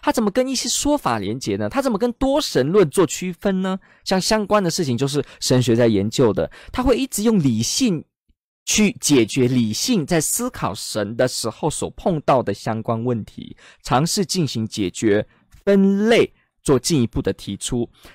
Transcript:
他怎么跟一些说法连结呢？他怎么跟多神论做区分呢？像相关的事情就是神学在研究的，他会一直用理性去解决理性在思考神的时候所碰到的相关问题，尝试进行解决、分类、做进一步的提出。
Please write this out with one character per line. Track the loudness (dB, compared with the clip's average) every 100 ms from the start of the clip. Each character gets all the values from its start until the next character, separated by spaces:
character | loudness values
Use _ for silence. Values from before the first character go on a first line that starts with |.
他 | -4
怎 | 0
么 | 0
跟 | 0 0
一 | -2
些 | -4
说 | -2 0 0
法 | 0 -2
连 | -4 -6
结 | -4 -2
呢？ | -2
他 | -2
怎 | -2
么 | 0
跟 | -2
多 | 0 0 0
神 | 0 0 2
论 | 4 4
做 | 2 0
区 | -2 -8
分 | -4 -2 -2
呢？ | -2 -4 -8 _ -2
像 | -2 0
相 | 0 2
关 | 0
的 | 2
事 | -2 -2
情 | -2
就 | -2
是 | -2 -4 -6
神 | 0 2
学 | 4 4
在 | 4
研 | 2 0
究 | 2 2
的， | 2 -4 -8 -10
他 | -2
会 | 0 0
一 | -2
直 | -2
用 | 2 2
理 | 2 0
性 | -2 0 0 -2 -8 _ _ _ _ _
去 | -2 2 2 2
解 | 2 4 4
决 | 2 2
理 | 2 0
性 | -2 0 0 0
在 | 0
思 | 0 -2 -4
考 | -6 -8
神 | -6 -8 -6 -4 0
的 | -2
时 | -2 -6
候 | -4 -4
所 | -4 -6 -4
碰 | -2 0
到 | 2 2
的 | 0
相 | -4 -4 -4
关 | -4 -2
问 | -2 -4 -6
题， | -14 -16 -18 -20 _
尝 | -2 0 0
试 | -2
进 | -2 -2 -2
行 | -4 -6
解 | -4 -4
决、 | -2 2 2 0 _ _ -6 2
分 | 4 4 2 2
类、 | 4 2 _ _ _
做 | 0 2
进 | 2 0
一 | 0
步 | -2
的 | -4
提 | -4 -8 -10
出。 | -6 -6 -6 _ -20